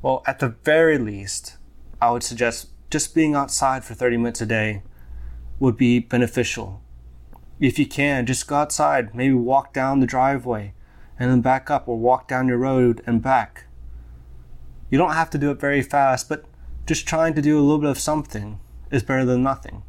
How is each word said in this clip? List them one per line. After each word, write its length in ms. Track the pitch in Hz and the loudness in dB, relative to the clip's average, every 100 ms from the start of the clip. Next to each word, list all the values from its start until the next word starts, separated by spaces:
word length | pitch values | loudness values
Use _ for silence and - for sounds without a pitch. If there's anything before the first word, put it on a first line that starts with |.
Well, 220 | 135 131 - | -2 -2 -4
at 140 | 135 | -2
the 160 | 131 113 | -4 -2
very 340 | - 156 165 147 | 2 4 6 4
least, 580 | 107 101 101 - - - - - - - | -2 -8 -10 -10 -12 -20 -20 -20 -18 0
I 80 | 120 | 0
would 140 | 120 | 0
suggest 460 | - 117 120 - - - - | -4 -2 -2 -2 -14 -20 -6
just 240 | 156 - | -4 0
being 220 | 165 156 147 | 2 2 2
outside 480 | 139 - 135 131 | -2 0 0 -2
for 100 | - | -6
thirty 220 | 117 127 117 | -2 0 2
minutes 240 | 120 117 | -2 -2
a 60 | 110 | -2
day 360 | 113 107 101 - - - - - - - - | 0 0 -4 -10 -18 -16 -14 -12 -12 -12 0
would 160 | 135 110 | 0 4
be 240 | 123 123 | 4 4
beneficial. 800 | - 123 120 - 117 - 101 98 - - - - - - - - | 2 0 0 0 -2 -4 -10 -14 -18 -20 -20 -20 -20 -20 -20 0
If 180 | 135 135 | 0 2
you 80 | 135 | -2
can, 400 | - 143 135 120 | 0 0 0 0
just 220 | 131 - | -2 0
go 80 | 143 | -2
outside, 580 | 147 - 147 139 117 | 0 0 2 2 -2
maybe 200 | 117 135 | 0 2
walk 380 | 127 120 135 - | 2 4 0 0
down 280 | 139 131 139 | -4 0 2
the 60 | 123 | 2
driveway 680 | 131 135 139 120 110 101 - - - - - | 2 2 0 -4 -6 -6 -16 -20 -20 -20 -4
and 100 | 123 | 2
then 100 | 127 | 4
back 300 | 127 131 - | 4 0 0
up, 160 | 143 - | -2 -2
or 100 | 117 | 0
walk 300 | 120 127 - | 2 2 0
down 220 | 127 127 | -2 0
your 100 | 123 | 0
road 420 | 131 131 123 113 - | 2 4 4 2 0
and 160 | 117 | 0
back. 440 | 131 131 104 - - - - - - - - - - - - - - | 2 0 0 -12 -20 -20 -18 -18 -18 -20 -20 -20 -18 -16 -16 -16 0
You 80 | 135 | 2
don't 140 | 175 | 2
have 180 | 160 160 | 0 0
to 80 | 151 | 0
do 140 | 143 | -2
it 80 | 135 | -2
very 220 | 143 143 | 0 0
fast, 460 | 131 143 135 127 - | 0 2 2 2 -4
but 180 | 151 - - - - | -10 -10 -20 -14 -12
just 220 | - 160 - | -4 -4 -2
trying 280 | 160 165 | 0 2
to 80 | 151 | 2
do 140 | 147 151 | 4 4
a 60 | |
little 160 | 143 151 | 4 4
bit 120 | 147 | 0
of 80 | 131 | -2
something 600 | - 151 - 107 104 104 - - - | -2 -2 -4 -10 -10 -12 -16 -18 -4
is 140 | 135 | -2
better 200 | 107 131 | 0 0
than 160 | 127 123 | 2 2
nothing. 440 | 131 135 - - | 0 -2 -8 -16